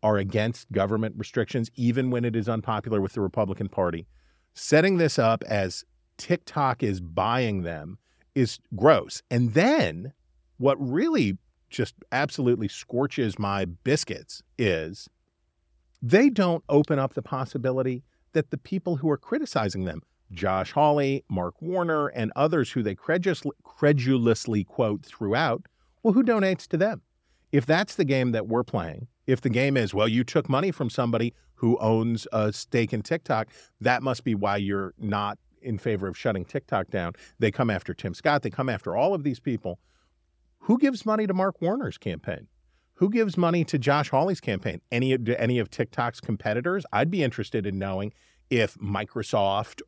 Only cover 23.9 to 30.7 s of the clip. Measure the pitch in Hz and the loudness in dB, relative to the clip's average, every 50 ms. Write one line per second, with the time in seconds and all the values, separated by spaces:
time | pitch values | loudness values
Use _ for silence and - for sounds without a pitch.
23.9 | 151 135 123 131 135 127 117 117 110 - - - 110 104 95 _ - - 120 110 | 4 4 4 2 2 4 4 4 2 2 0 -2 -2 -2 -2 _ -2 0 0 0
24.9 | 104 - - - - - 110 98 110 135 160 135 117 - - _ _ _ _ _ | 0 -4 -8 -14 -12 -6 -2 0 0 2 2 0 -2 -4 -6 _ _ _ _ _
25.9 | _ _ - 226 185 247 254 233 233 214 196 190 185 - - - - 156 190 220 | _ _ 0 2 4 4 4 4 2 2 2 2 0 -2 -4 -4 0 0 0 0
26.9 | - 107 _ _ _ _ _ _ _ _ _ - - 139 117 131 156 180 214 - | 0 -6 _ _ _ _ _ _ _ _ _ 0 2 2 4 4 2 2 2 -2
27.9 | - - 175 135 139 131 127 123 113 110 95 110 113 120 117 - - 92 85 82 | -2 -2 0 2 2 2 2 2 0 0 -2 0 0 -2 -2 0 -2 -4 -4 -4
28.9 | 76 - 120 - _ _ - - 131 - - 127 - - 135 139 139 127 113 95 | -8 -10 -14 -16 _ _ 0 0 0 2 2 0 2 2 2 2 2 2 0 0
29.9 | 95 101 107 113 110 123 123 - - 156 - - 135 135 185 196 | 2 2 2 2 2 2 0 2 0 0 0 2 0 0 0 0